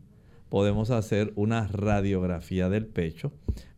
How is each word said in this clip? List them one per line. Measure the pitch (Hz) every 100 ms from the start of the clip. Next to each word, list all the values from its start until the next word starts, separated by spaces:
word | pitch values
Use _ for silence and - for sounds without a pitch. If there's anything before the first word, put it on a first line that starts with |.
| - - - - -
Podemos | 98 101 104 110
hacer | 117 104 104 104 -
una | 104 113 95
radiografía | 98 104 101 98 95 90 85 - 92 92
del | 104 110
pecho, | - 82 - 143 - - - -